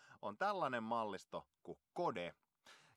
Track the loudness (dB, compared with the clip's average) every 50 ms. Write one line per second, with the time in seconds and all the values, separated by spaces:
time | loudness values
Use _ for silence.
0 | -12 -20 -18 -8 -6 -6 -2 2 2 2 2 2 2 2 2 0 2 2 2 2
1 | 2 2 -2 -4 -8 _ -6 -6 -6 _ _ _ _ -12 -12 -12 _ _ _ 0
2 | 0 2 2 0 -2 -4 -6 _ _ _ _ _ _ -20 -20 -20 -20 -20 -6